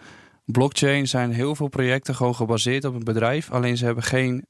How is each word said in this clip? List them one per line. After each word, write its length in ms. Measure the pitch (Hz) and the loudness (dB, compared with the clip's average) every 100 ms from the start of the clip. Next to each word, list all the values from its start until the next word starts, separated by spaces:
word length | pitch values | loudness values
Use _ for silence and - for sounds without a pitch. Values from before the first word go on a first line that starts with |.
| - - - _ | -20 -20 -20 _
Blockchain 640 | - 117 139 - 143 139 135 | -2 2 2 2 2 2 0
zijn 240 | 127 120 | 0 0
heel 220 | 117 139 | 0 -2
veel 120 | 151 143 | -2 -4
projecten 480 | 135 127 135 139 | 0 0 0 -2
gewoon 200 | 127 123 | 0 0
gebaseerd 500 | 120 113 113 123 135 | 0 0 0 0 0
op 80 | 135 | -2
een 100 | 123 | -4
bedrijf. 480 | 113 113 113 151 - | -2 0 2 0 -2
Alleen 260 | 127 123 120 | -2 0 0
ze 80 | |
hebben 180 | 120 117 | 0 0
geen 420 | - 131 127 123 | 0 0 0 -2